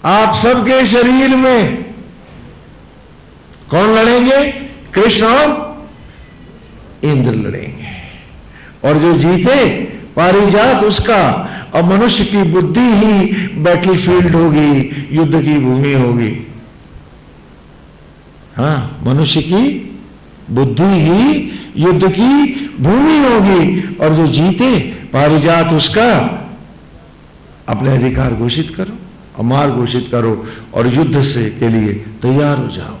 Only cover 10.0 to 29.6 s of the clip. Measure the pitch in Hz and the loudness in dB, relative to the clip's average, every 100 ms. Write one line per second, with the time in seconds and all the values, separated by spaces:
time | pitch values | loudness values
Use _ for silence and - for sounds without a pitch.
10 | - - 175 196 208 196 233 254 214 - | -10 -2 2 4 4 4 2 2 0 0
11 | 202 214 151 - - - - - 175 196 | 0 2 2 -2 -6 -12 -6 0 2 2
12 | 233 - 202 202 175 175 185 233 247 208 | 2 0 0 0 0 0 0 2 2 4
13 | 214 202 190 185 180 - 156 170 185 185 | 4 2 0 -2 -4 -2 0 2 2 0
14 | - 180 175 165 170 147 147 139 127 - | 2 2 2 2 2 2 2 2 -2 -8
15 | - 147 160 160 143 151 127 127 143 135 | -6 -2 0 0 0 0 0 0 0 0
16 | 123 120 110 - - - - - - - | 0 0 -2 -6 -12 -18 -20 -20 -20 -20
17 | - - - - - - - - - - | -20 -20 -20 -20 -20 -20 -20 -20 -20 -20
18 | - - - - - - 135 147 - - | -20 -20 -20 -20 -16 -4 -2 -2 -6 -8
19 | - 135 160 160 156 190 269 - - - | -2 0 0 0 0 0 0 -2 -10 -18
20 | - - - - - 117 135 113 185 190 | -20 -20 -20 -20 -6 -2 0 0 0 2
21 | 156 185 269 302 - - - - 165 165 | 2 2 2 0 -4 -12 -12 -2 0 2
22 | 185 175 240 285 285 - - - 131 226 | 2 2 2 4 2 -2 -10 -4 0 2
23 | 302 311 269 226 196 185 156 - - - | 2 4 2 2 2 2 2 -2 -6 -2
24 | 156 156 156 135 175 185 254 214 - - | 0 2 2 2 0 0 0 0 -2 -12
25 | - 131 147 156 156 170 165 156 135 214 | -6 0 2 2 2 2 2 0 0 0
26 | 240 196 - - - - - - - - | 2 2 -2 -6 -14 -18 -20 -20 -20 -20
27 | - - - - - - - 117 135 135 | -20 -20 -20 -20 -20 -20 -8 -4 0 0
28 | 127 127 131 110 117 139 156 - 190 233 | 0 -2 -2 -2 -2 -4 -6 -6 -10 -10
29 | - - - - 113 135 | -18 -20 -20 -6 -2 0